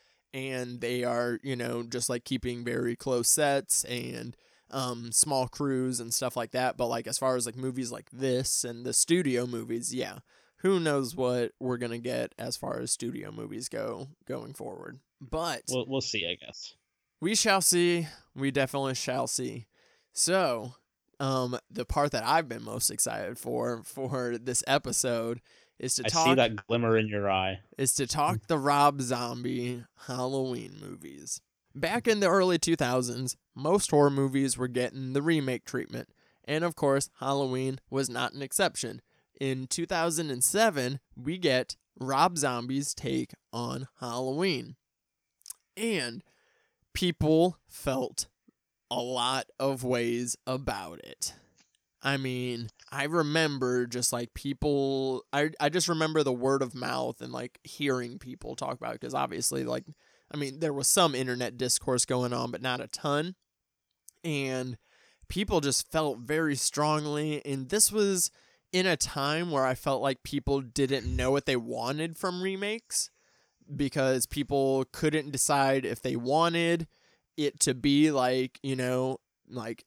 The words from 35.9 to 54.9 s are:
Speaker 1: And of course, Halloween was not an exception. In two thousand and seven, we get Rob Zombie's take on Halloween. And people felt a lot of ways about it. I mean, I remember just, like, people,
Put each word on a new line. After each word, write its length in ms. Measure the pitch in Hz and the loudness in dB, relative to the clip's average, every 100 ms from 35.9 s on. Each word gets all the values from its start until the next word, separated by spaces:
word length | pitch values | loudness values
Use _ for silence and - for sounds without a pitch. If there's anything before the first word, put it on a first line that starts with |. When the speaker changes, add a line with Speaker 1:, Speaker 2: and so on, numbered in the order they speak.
| 120 - _ _ _ | -8 -12 _ _ _
Speaker 1:
And 200 | - 156 | -4 -2
of 120 | 170 - | -2 2
course, 340 | 143 139 - - | 4 4 2 -4
Halloween 600 | 131 139 131 127 131 131 - | -2 0 0 0 -2 -4 -4
was 200 | 135 127 | -2 -2
not 240 | 123 127 | -2 -4
an 80 | 139 | -4
exception. 600 | 135 - 180 - 117 107 - _ _ - | -4 0 0 0 -8 -8 -16 _ _ -6
In 280 | 135 131 131 | -4 -2 -4
two 180 | - 165 | -4 -2
thousand 440 | 180 170 160 156 | 0 0 0 -2
and 140 | 127 | 0
seven, 560 | - 208 226 147 127 135 _ - | 2 4 4 2 -2 -4 _ -10
we 220 | 127 185 | -6 0
get 400 | 165 127 123 - _ - | 2 2 0 -8 _ -8
Rob 400 | 131 135 180 170 | 0 4 4 4
Zombie's 560 | 139 120 123 135 143 | 0 0 -2 -2 -4
take 400 | - 120 127 - - _ | -4 -2 -2 -4 -10 _
on 340 | 113 120 131 131 - | -6 -4 -6 -8 -8
Halloween. 760 | 123 120 131 143 190 131 120 123 _ _ _ _ _ _ - - _ - | -6 -2 -2 0 0 0 -4 -16 _ _ _ _ _ _ -20 -20 _ -6
And 480 | 226 190 120 117 - _ _ _ _ _ _ | -2 -2 -2 -8 -16 _ _ _ _ _ _
people 640 | - 180 - 156 160 180 - _ | -2 0 2 4 6 4 0 _
felt 600 | - - 131 123 - - _ _ _ _ _ - | -8 -4 -2 -2 -6 -8 _ _ _ _ _ -8
a 100 | 123 | -4
lot 460 | 123 127 123 131 - - | -2 0 2 0 -4 -2
of 240 | 135 131 | -2 0
ways 520 | 123 123 120 120 123 - - | 0 0 2 0 -2 -6 -4
about 580 | 131 135 101 85 85 | -4 -4 -6 -8 -14
it. 300 | - - - - _ _ _ _ _ _ | -16 -8 -8 -8 _ _ _ _ _ _
I 140 | 139 139 | -2 -2
mean, 520 | 131 127 123 117 117 - - | -2 -4 -4 -6 -8 -14 -10
I 140 | 139 147 | -4 0
remember 840 | 170 151 160 156 139 127 123 120 | 2 2 2 2 2 2 2 0
just, 260 | 123 123 | -2 -2
like, 220 | 120 120 - | -2 -4 -6
people, 920 | 139 139 151 139 135 | -6 -2 2 2 2